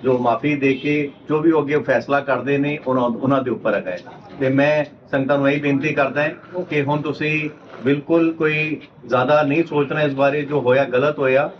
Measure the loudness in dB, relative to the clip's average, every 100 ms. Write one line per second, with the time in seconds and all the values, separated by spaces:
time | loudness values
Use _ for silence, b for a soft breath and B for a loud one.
0 | 0 0 2 0 0 0 0 0 0 -2
1 | -2 -8 -4 0 4 2 2 -2 2 0
2 | 2 -2 0 -2 0 0 0 -2 -2 0
3 | 0 0 0 0 0 -4 -2 -2 -4 -10
4 | -12 -20 -20 -4 0 2 2 2 -2 -8
5 | -4 -2 0 2 2 0 0 0 0 0
6 | 0 0 -2 -4 -12 -10 -4 -2 0 -2
7 | -2 -4 -2 -2 -4 -10 -20 -6 0 0
8 | 2 2 2 2 0 0 -2 -6 -12 -20
9 | -4 0 4 4 4 0 0 0 0 0
10 | -2 2 2 2 -2 -2 2 2 2 2
11 | 0 0 2 2 0 -4